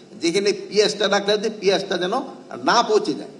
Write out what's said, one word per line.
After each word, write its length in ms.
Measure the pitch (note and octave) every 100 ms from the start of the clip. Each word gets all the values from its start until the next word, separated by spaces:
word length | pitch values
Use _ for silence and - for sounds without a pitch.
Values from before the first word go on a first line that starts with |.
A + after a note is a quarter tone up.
| - -
যেখানে 320 | E3+ F#3+ G3+
পেঁয়াজটা 560 | - - G3+ G3+ - G3
রাখলে 300 | G3+ G3 G#3
যে 120 | A3 A3
পেঁয়াজটা 380 | F#3 F3+ - F#3+
যেন 160 | F3+ B3 - - - -
না 180 | C#3 A3
পচে 320 | A3 - -
যায় 140 | B2 -